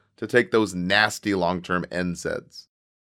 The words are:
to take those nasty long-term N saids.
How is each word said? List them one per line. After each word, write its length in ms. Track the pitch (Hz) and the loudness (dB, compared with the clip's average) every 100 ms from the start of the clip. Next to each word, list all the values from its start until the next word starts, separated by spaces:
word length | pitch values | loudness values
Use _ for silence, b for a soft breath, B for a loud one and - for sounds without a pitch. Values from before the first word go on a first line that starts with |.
| _ - | _ -14
to 80 | 110 | 2
take 240 | 123 107 | 2 4
those 240 | 113 101 | 2 2
nasty 600 | 90 90 101 107 - 107 | -2 0 2 2 0 -2
long-term 520 | 95 87 90 - 90 80 | 0 0 -2 -2 -4 -4
N 240 | 87 90 | -4 -4
saids. 540 | 85 80 - - - - _ _ _ _ | -4 -6 -6 -10 -20 -20 _ _ _ _